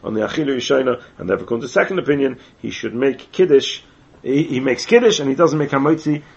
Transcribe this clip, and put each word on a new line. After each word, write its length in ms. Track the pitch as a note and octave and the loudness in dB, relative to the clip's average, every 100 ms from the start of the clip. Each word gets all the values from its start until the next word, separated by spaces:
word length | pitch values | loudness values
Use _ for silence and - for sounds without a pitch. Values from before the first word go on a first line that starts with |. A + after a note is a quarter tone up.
on 120 | - | -4
the 60 | G#2+ | -4
Achila 360 | G#2 - C#3+ C3 | -2 -2 -2 -2
Rishona, 460 | - C3+ C3 A#2+ - - | 0 0 0 -4 -8 -14
and 100 | F2 | -4
therefore 160 | F#2+ | -4
according 160 | - A#2 | -2 -6
to 60 | B2 | -2
the 60 | |
second 240 | G3 F3 F#3 | -2 0 -2
opinion, 400 | D#3+ D3 C3+ B2 - _ | 0 0 0 -4 -18 _
he 140 | A2 | -12
should 240 | - A2+ | -8 -8
make 360 | A#2 C#3 C3 - | -2 -2 -2 -12
Kiddush. 500 | - F3+ C#3 B2+ - - _ - - | 0 4 4 4 -10 -16 _ -20 -14
He, 200 | - C#3 | -4 -2
he 180 | D#3+ C3 | 0 -2
makes 240 | C3 B2 | 0 -2
Kiddush 340 | - A#3 A#3 F#3+ | 4 4 4 2
and 120 | C#3 | -2
he 40 | |
doesn't 240 | C3+ E3 D3+ | 2 2 2
make 120 | C#3+ | 0
Hamotzi 520 | C#3 C#3 D#3+ D#3 D3+ D3 | 0 0 0 0 -4 -6